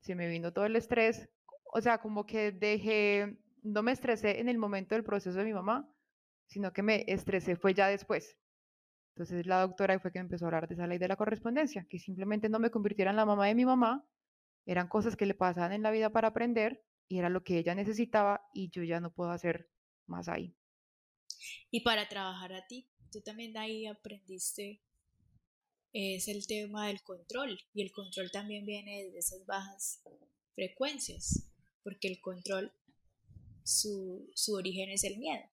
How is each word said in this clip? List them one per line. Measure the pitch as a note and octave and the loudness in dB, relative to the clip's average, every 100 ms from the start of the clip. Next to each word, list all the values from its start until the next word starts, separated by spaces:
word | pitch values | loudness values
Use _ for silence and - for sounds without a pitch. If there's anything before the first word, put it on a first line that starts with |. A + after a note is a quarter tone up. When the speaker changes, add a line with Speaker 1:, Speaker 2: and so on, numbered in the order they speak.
Speaker 1:
se | - | -6
me | F3+ E3+ | -4 -2
vino | E3+ E3+ | -2 -2
todo | F3 G#3 | 0 2
el | A3+ | 2
estrés, | A3+ A#3 A3+ A3+ - _ - - - | 2 4 4 4 -8 _ -20 -20 -4
o | A3+ | 0
sea, | A3+ A3+ | 4 2
como | G#3+ G#3 G#3 | 0 -4 -2
que | A3 G#3 | 0 0
dejé, | F#3 G#3 G#3+ G#3+ G#3+ G#3 G3+ G3+ - _ _ | 0 0 2 2 4 6 4 0 -6 _ _
no | G#3+ G#3 | -2 0
me | A3+ | 2
estresé | C4 B3 A3 A3 G3 | 2 2 2 2 2
en | A#3+ | 0
el | A#3+ | 0
momento | G#3 G3 F#3+ | 0 -2 0
del | A3 | -2
proceso | G#3+ G3+ F#3 F3+ | 0 -2 -2 -2
de | |
mi | G#3+ | -2
mamá, | G#3 F#3 B3 C#4+ _ _ _ _ _ _ | -2 0 -2 -2 _ _ _ _ _ _
sino | G3 F#3+ | -6 -4
que | F3+ | 0
me | G3+ G#3 - | 2 2 2
estresé | F#3+ - G3 F3+ F3 | -2 0 0 0 2
fue | G3 | 4
ya | F#3+ G3 | 6 4
después. | G3+ - F3 - _ _ _ _ _ _ _ _ | 4 0 -2 -2 _ _ _ _ _ _ _ _
Entonces | - E3+ F3 F3 | -10 -6 -4 2
la | F#3 | 4
doctora | F#3+ F3+ G3 F#3+ | 4 2 2 4
fue | F#3 | 0
que | F#3 | -6
empezó | F3+ F3 E3+ | -6 -2 0
a | |
hablar | E3 D#3+ | 0 -2
de | |
esa | E3+ F3 | -4 -2
ley | F3 | 0
de | F3+ | 0
la | G3 | 2
correspondencia, | G#3+ A3 A#3 B3+ D#4 G3+ E3+ | 2 0 0 0 0 -2 -10
que | F3 | -12
simplemente | - F#3 F#3+ G#3+ G#3+ | -8 -6 -2 0 2
no | A3 | 2
me | A3+ | 2
convirtiera | A#3 G#3 G#3 F#3+ | 2 0 2 4
en | G#3 | 4
la | G#3+ | 4
mamá | G3+ G3+ | 6 6
de | |
mi | A3+ B3+ | 6 6
mamá, | B3+ A#3 C4 - _ _ _ _ _ - | 6 6 2 -6 _ _ _ _ _ -2
eran | F3+ F3 | 0 2
cosas | A3 A3 G3 | 2 0 2
que | G3 | 0
le | |
pasaban | F#3+ F#3 F3 F3 | 4 2 2 0
en | G3+ | 0
la | G#3+ | 2
vida | A3 A3 | 2 4
para | A3 A3 | 4 2
aprender, | A3 A#3 A#3 A3 C4 _ _ _ | 2 0 2 0 -2 _ _ _
y | F#3 | 0
era | F3 | 2
lo | F3+ | 0
que | F#3 F3 | 2 2
ella | E3+ | 2
necesitaba, | F#3 G3+ A3 A#3 G#3+ G3+ G3+ - | 0 -2 0 2 4 4 2 -4
y | - F#3 | -10 -8
yo | F3+ | -6
ya | E3+ E3+ | -2 -2
no | E3+ | -4
puedo | - F3 | -4 -4
hacer | E3+ E3+ E3+ - _ _ _ - | -2 -2 -2 -6 _ _ _ -12
más | F3 E3+ | -10 -4
ahí. | E3+ F3 _ _ _ _ _ _ _ _ - - - _ | -4 -6 _ _ _ _ _ _ _ _ -14 -14 -16 _
Speaker 2:
Y | A#3 | -2
para | A#3 A3 G#3 | 0 0 -2
trabajar | G3+ F#3+ F3+ F#3 | -6 -8 -8 -12
a | F#3+ - | -12 -14
ti, | B3 - _ - | -18 -18 _ -18
tú | G#3+ | -14
también | G#3 G#3+ A#3 A3 | -14 -12 -12 -10
ahí | A3 A3 A3 | -8 -8 -8
aprendiste, | G#3 - G3+ F#3+ F#3 - - G3+ G#3+ _ _ _ _ _ _ _ _ _ _ _ | -12 -14 -16 -16 -8 -8 -6 -10 -12 _ _ _ _ _ _ _ _ _ _ _
es | A3 G3 F#3+ G3+ | -4 -2 -2 -4
el | G3+ G3+ | -6 -4
tema | G#3+ G#3 G#3 G#3 | -6 -6 -6 -4
del | G3+ | -6
control, | - F#3 E3+ A#3+ C#4 F#3 - | -10 -16 _ -8 -8 -10 -10
y | G#3 | -8
el | G3 | -6
control | - G3 F#3 F#3 | -8 -12 -8 -6
también | G3 G#3 G#3 G3+ | -6 -8 -10 -8
viene | G#3 G3+ G3+ G3 | -10 -10 -12 -12
de | F3 | -6
esas | - F#3+ F#3+ | -6 -6 -6
bajas | G3 G3 G3 - - - - _ _ _ | -6 -6 -10 -10 -10 -16 -20 _ _ _
frecuencias, | - F#3 - C#4 C#4+ - - - - - _ _ _ | -8 -8 -4 -4 -4 -8 -8 0 0 -2 _ _ _
porque | - F#3+ G3 | -14 -8 -8
el | F#3 | -6
control, | - F3+ F3+ F#3+ G3+ _ _ _ _ _ _ - - - | -10 -10 -4 -4 -4 _ _ _ _ _ _ -20 -20 -12
su, | - - G#3+ G3+ F#3+ F#3 - | -2 0 0 -4 -6 -10 -10
su | - - | -4 -2
origen | G3+ F#3 F#3 F#3+ | -2 -4 -6 -4
es | G3 | -2
el | G3 G3+ | -2 -4
miedo. | D#3+ B2 - | -6 -8 -10